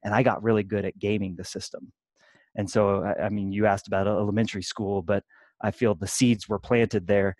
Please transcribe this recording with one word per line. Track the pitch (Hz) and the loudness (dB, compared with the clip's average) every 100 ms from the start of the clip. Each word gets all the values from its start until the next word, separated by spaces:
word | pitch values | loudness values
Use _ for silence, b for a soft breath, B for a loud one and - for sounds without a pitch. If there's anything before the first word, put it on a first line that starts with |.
And | 101 | 0
I | 107 | 2
got | 123 110 | 4 2
really | 110 110 | 2 0
good | 98 104 95 | 2 -2 -4
at | - | -4
gaming | 101 104 98 87 | -2 0 -2 -6
the | |
system. | 90 - - - - _ _ _ b b b - | -10 -10 -12 -14 -18 _ _ _ b b b -6
And | 98 | -2
so, | - 104 98 | 2 4 2
I, | 90 - 101 | 0 -2 -2
I | |
mean, | 104 98 | -2 -2
you | 98 107 | 2 2
asked | 101 - | 2 0
about | 98 98 | 0 0
elementary | 104 104 104 110 101 | 0 0 0 0 -2
school, | 87 - 101 98 | -8 -6 -4 -4
but | 85 101 - b b b | 0 -2 -2 b b b
I | 107 | -6
feel | 101 120 95 | 0 0 0
the | 98 | -4
seeds | - 123 113 - | 2 4 2 0
were | 104 | -6
planted | - 120 113 107 87 | 0 2 2 0 2
there. | 101 98 | 2 2